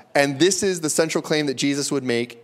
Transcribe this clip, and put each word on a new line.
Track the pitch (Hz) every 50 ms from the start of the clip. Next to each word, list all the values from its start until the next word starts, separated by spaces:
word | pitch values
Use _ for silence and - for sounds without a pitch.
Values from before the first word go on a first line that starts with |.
| - _ -
and | 147 143 143 143 131
this | 156 185 190 -
is | - 196 185 170
the | 156 151
central | - - 165 160 - 175 151
claim | - 165 151 151 147
that | 131
Jesus | 120 - 143 143 143 139 -
would | 147 139 127
make | 127 120 117 117 - - -